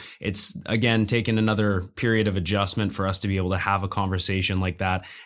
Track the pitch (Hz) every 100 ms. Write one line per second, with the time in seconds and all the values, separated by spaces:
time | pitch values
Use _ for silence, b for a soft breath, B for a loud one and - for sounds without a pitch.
0 | B B 104 98 - - - 113 120 113
1 | 107 120 113 110 110 107 107 95 90 -
2 | 120 110 107 95 85 104 98 - 101 -
3 | 95 92 101 95 90 92 98 98 98 -
4 | 95 95 - 95 90 92 92 85 95 92
5 | B B